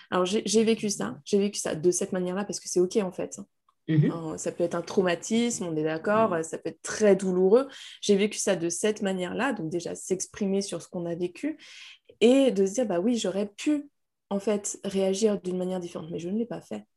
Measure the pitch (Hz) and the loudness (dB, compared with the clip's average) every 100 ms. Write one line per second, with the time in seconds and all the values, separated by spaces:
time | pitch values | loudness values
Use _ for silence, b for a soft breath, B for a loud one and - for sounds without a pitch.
0 | b 180 185 214 - 214 220 220 208 196 | b -2 0 0 2 2 4 2 -2 -4
1 | 202 - - 202 202 - - 156 359 359 | -6 -8 0 0 2 -2 -4 0 2 2
2 | 196 185 180 185 196 180 - 180 180 226 | -2 -2 -2 -4 -6 -8 -4 0 2 0
3 | 185 - 180 - - _ _ _ - 156 | -2 -4 -8 -10 -18 _ _ _ 0 4
4 | - 165 160 175 170 - 170 175 170 208 | 4 2 -6 -6 -6 -2 -2 -2 -2 2
5 | 185 170 - 226 240 - 175 156 156 160 | 2 0 0 0 0 -2 -4 -2 -2 -2
6 | 208 214 220 165 160 - 165 - - - | 0 2 2 0 -4 -8 -10 -10 -8 2
7 | 208 190 190 180 185 240 277 B B B | 6 6 4 4 6 6 4 B B B
8 | - 196 208 - 208 175 170 - 214 214 | 2 4 2 0 -2 0 -2 -2 -2 0
9 | 196 190 180 185 269 220 160 175 165 180 | -2 -2 -4 -2 -2 -2 -4 -6 -6 -8
10 | - 190 - - 196 196 202 170 - 180 | -4 -4 -4 -4 -2 -2 -2 -8 -8 -8
11 | 170 170 180 - 285 302 B B B B | -6 -4 -6 -4 -8 -8 B B B B
12 | _ - 226 269 262 196 196 233 220 175 | _ 4 6 8 6 4 0 0 0 0
13 | 220 226 190 196 208 - 302 294 294 _ | 2 0 -2 -4 -6 -4 -2 -2 -4 _
14 | _ _ - 202 220 202 - - 165 190 | _ _ -6 -4 0 -2 -4 -8 -4 0
15 | 190 190 220 190 180 180 180 185 175 175 | 0 2 2 2 -2 -4 -2 -4 -6 -10
16 | 165 170 175 214 233 170 - 214 - | -8 -8 -4 -4 -4 -8 -10 -14 -14